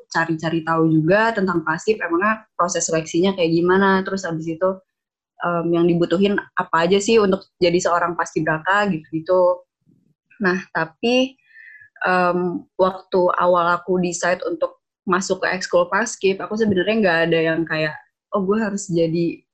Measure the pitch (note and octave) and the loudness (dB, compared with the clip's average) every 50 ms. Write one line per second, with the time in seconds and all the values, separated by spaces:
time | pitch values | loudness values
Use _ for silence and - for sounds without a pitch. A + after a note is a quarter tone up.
0 | - - - E3+ E3 E3+ E3 D#3+ D#3+ D#3+ E3 E3 D#3+ E3 E3 E3 D#3+ D#3+ D#3 D#3+ | -12 -6 -4 -2 -2 -2 -2 -4 -4 -4 -4 -4 -2 -2 0 2 2 4 4 4
1 | D#3 D#3+ F#3+ G#3+ A3+ A#3 A3+ G#3 F#3+ F#3 F3 E3+ D#3+ D#3+ D#3 F3 - G#3 G#3+ G#3 | 4 4 4 2 2 2 0 0 0 2 2 2 0 0 -4 -2 0 -2 -2 -2
2 | F#3 E3 E3 F3 G3+ A3 A3 A3 - _ _ - F3 F#3 F#3 E3+ - - D#3+ D#3+ | -2 -2 -2 0 0 0 0 -2 -6 _ _ -2 -2 -2 -2 -2 -2 -2 -2 -2
3 | D#3+ - - E3+ F#3 G3 F#3+ F#3+ E3+ E3 E3 E3+ F3 F3+ F#3 G3 G3 G3 F#3+ F#3+ | -2 -2 0 0 2 2 2 2 0 2 2 2 2 4 4 4 4 4 2 2
4 | F#3 G3 G3 F#3+ F#3+ E3+ E3 D#3+ D#3+ E3 D#3+ D#3+ F#3 F#3+ F#3+ F#3+ - _ _ _ | 0 -2 -4 -6 -6 -6 -6 -6 -6 -8 -4 -2 -2 -2 -2 -4 -10 _ _ _
5 | _ _ _ _ _ _ _ - - F3 E3+ E3+ E3 E3+ E3+ E3+ E3+ F3 E3+ E3+ | _ _ _ _ _ _ _ -8 -6 -4 -2 -2 0 0 2 2 2 2 2 2
6 | F3 E3+ E3+ F#3 G3 G3+ G3+ F3 - - - - F#3 - - E3 E3+ F3+ G3+ G3+ | 0 0 2 2 2 2 0 -2 -4 -6 -6 -8 -4 -2 0 0 2 2 2 2
7 | G3+ A3+ A3+ A3+ G#3 F#3+ F#3+ F#3+ - _ _ - F3 F3 E3+ F3+ F3+ F3 E3+ E3+ | 2 4 4 4 4 4 2 0 -4 _ _ 0 0 2 2 2 0 0 0 0
8 | F3 E3+ E3+ E3 D#3+ - - E3+ D#3 E3 D#3 D#3 D#3+ F#3 G3 G#3 G#3 G3+ E3+ D#3 | 0 -2 -2 -4 -6 -4 -4 -4 -2 -2 -2 -2 -2 0 0 0 0 0 -2 -4
9 | D#3 _ D#3+ D#3+ D#3+ - F#3 F#3 F3+ F3+ F3+ F3+ - _ _ _ _ _ _ _ | -6 _ -8 -6 -2 0 2 4 4 2 0 -2 -6 _ _ _ _ _ _ _
10 | _ _ _ _ _ _ _ - G#3 F3+ F3+ F#3 - - - E3 D#3+ D#3+ - _ | _ _ _ _ _ _ _ -4 -2 -2 -2 -2 -6 -6 -6 -6 -6 -6 -6 _
11 | - A#3 B3 B3+ C4 C4 - _ _ _ _ - - - - - - - _ - | -2 0 0 0 0 -2 -6 _ _ _ _ -20 -20 -20 -20 -20 -20 -20 _ -6
12 | - F#3 F#3 F3+ F3+ F3 F3 F3+ F3+ F3 F3 - - _ _ - F#3 F#3 F#3 F#3+ | -2 0 2 2 2 2 0 0 -2 -4 -6 -8 -10 _ _ 0 0 0 -2 -4
13 | - _ - F#3 F3+ F3 - - F3 F3+ F3+ F3 E3+ F3 F3 F3 - G3 F#3 F#3 | -8 _ 0 0 2 2 0 0 2 2 2 2 2 2 0 -2 -2 -2 -2 -2
14 | F3 F3 E3+ - F#3 F3 F3+ F3+ - F3 F3 D#3+ F3+ F3 - _ _ _ _ _ | -2 -2 -4 -4 -2 -2 -2 -2 -4 -6 -6 -4 -6 -6 -6 _ _ _ _ _
15 | - - F3+ F#3 F#3+ - F#3 F#3+ - E3+ F3+ F#3 - - - F3 F3 F3 F#3+ G3+ | -4 -2 0 0 0 -2 -4 -4 -4 -4 -4 -4 -4 0 0 0 0 0 0 -4
16 | A#3 A3+ - - - F#3+ F#3+ G3 F3+ - G#3+ A3 A3+ G#3 G3 F3+ F3 G3+ A3+ A3+ | -4 -4 -4 -2 -2 -2 -2 -2 -6 -6 -4 -2 0 0 0 0 0 0 0 0
17 | G3+ F3+ E3 E3 E3 E3 E3 E3 D#3+ E3 D#3+ E3 E3 D#3+ D#3+ D#3 D#3 D3+ D3+ - | 2 2 2 2 2 2 2 2 2 2 0 -2 -2 -4 -2 -4 -4 -4 -6 -10
18 | - _ _ _ _ _ - G#3 F#3 F#3 G#3 A3 A3+ G3 G3+ G3+ - - E3+ E3+ | -18 _ _ _ _ _ -6 -4 -2 0 -2 -2 -2 -4 -6 -6 -6 -4 -2 0
19 | E3 E3 D#3+ F3 E3+ E3 - - _ _ | 0 0 0 0 -2 -2 -4 -8 _ _